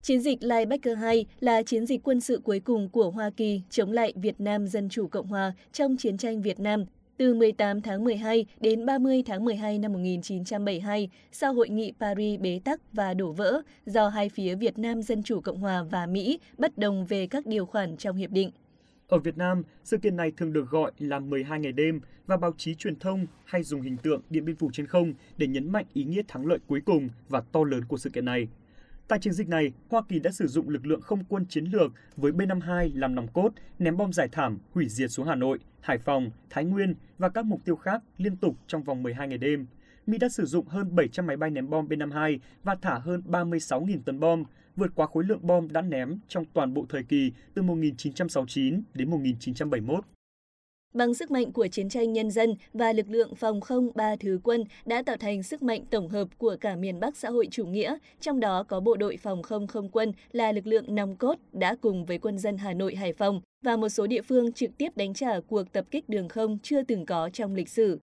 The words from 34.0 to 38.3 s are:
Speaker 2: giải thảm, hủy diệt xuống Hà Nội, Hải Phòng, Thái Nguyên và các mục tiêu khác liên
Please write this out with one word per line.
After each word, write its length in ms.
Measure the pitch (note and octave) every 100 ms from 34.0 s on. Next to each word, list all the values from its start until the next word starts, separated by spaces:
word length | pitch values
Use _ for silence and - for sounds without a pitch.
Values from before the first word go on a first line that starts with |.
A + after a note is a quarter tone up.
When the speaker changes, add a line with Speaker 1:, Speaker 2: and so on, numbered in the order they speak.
| G3+
Speaker 2:
giải 140 | F3 C3
thảm, 280 | D3 C3 G2+ -
hủy 140 | F3 C3
diệt 220 | A2+ B2+
xuống 160 | A#2+ C#3+
Hà 80 | C3+
Nội, 240 | B2+ C3 - _
Hải 160 | - B2
Phòng, 320 | - C#3 B2 - -
Thái 160 | - E3
Nguyên 280 | G3 G3 E3 - -
và 120 | F3+
các 160 | A3 A3
mục 200 | F#3 -
tiêu 100 | D#3+
khác 280 | - A3 - -
liên 200 | G3